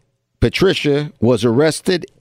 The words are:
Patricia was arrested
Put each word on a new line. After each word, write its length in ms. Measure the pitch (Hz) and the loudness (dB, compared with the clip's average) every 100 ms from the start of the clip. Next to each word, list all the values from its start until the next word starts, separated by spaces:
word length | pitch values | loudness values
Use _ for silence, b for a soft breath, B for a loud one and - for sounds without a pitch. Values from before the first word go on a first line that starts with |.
| _ _ _ _ | _ _ _ _
Patricia 720 | 120 - 190 156 151 143 151 - | -2 2 0 0 -2 -2 -4 -2
was 240 | 110 120 | 0 2
arrested 600 | 120 113 156 147 - 180 - _ | 0 2 0 -2 -4 -4 -6 _